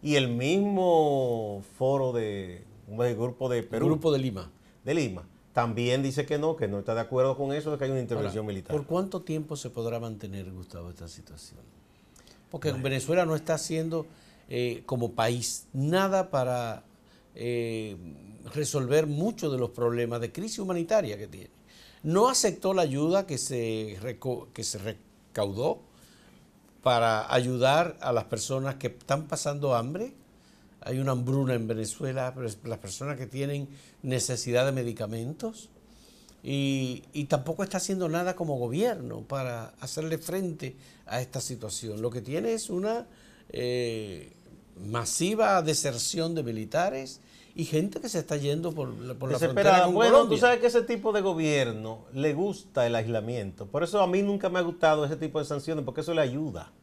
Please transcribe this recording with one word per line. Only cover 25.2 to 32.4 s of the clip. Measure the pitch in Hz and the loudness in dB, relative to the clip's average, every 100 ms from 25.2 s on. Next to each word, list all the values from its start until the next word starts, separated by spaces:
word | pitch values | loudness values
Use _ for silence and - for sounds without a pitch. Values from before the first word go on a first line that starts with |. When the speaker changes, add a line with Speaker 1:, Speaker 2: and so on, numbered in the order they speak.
| _ - 101 98 147 220 - - - - - - - _ - - | _ -2 -2 0 -2 -2 -8 -20 -20 -20 -20 -20 -20 _ -20 -2
Speaker 2:
para | - 120 113 110 - | 4 6 6 2 2
ayudar | 131 127 127 127 147 175 - | 2 2 2 4 6 2 -2
a | 131 | 0
las | 117 107 | 0 0
personas | 110 - 135 135 135 | -6 -2 -2 -2 -4
que | 123 | -6
están | - - 139 156 | -8 -2 -2 0
pasando | 160 147 143 143 120 | -4 -2 -2 2 2
hambre. | 117 170 247 - - - _ - - - | 0 -4 -6 -10 -20 -20 _ -20 -20 -16
Hay | - 131 | -6 -2
una | 135 | 0
hambruna | 127 123 135 135 | 0 2 2 2
en | 123 113 | 2 0
Venezuela, | 113 104 - 139 131 127 | -2 -4 -4 -4 -4 -4
pero | 127 | -4